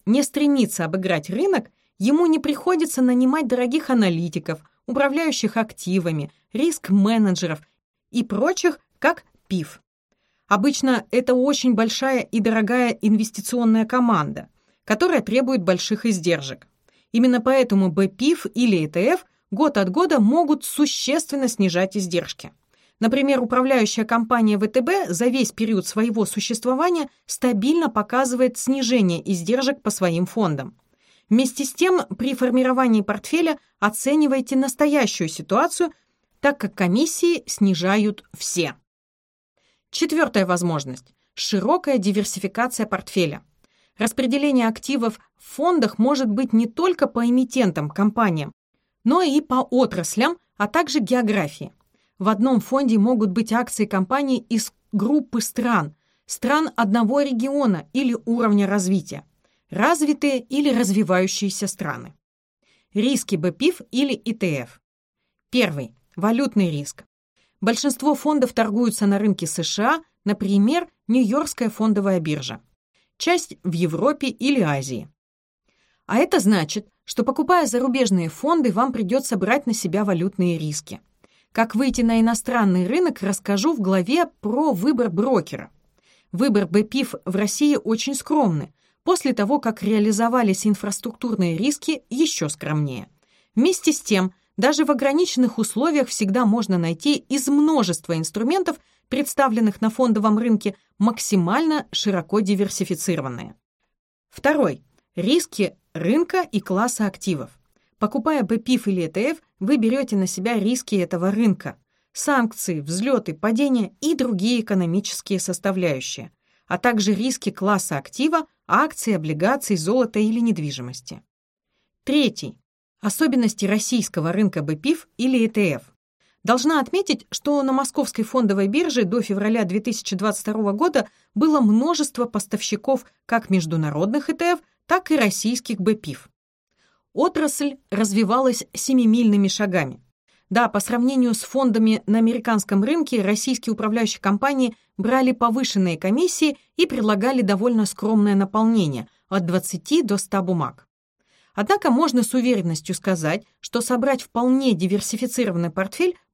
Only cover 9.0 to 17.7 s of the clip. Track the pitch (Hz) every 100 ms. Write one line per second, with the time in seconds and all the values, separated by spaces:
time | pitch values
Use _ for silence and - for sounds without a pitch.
9 | 285 339 - _ - 185 151 - _ _
10 | _ _ _ _ - 202 254 277 269 247
11 | - 247 254 254 262 285 254 220 226 -
12 | 269 254 - 226 220 226 208 247 240 233
13 | 220 214 220 - - 247 226 220 220 254
14 | 240 196 143 143 - _ _ _ - 214
15 | 359 311 - 233 262 262 175 180 - 214
16 | 233 190 170 170 135 131 _ _ _ _
17 | _ 226 247 247 233 269 247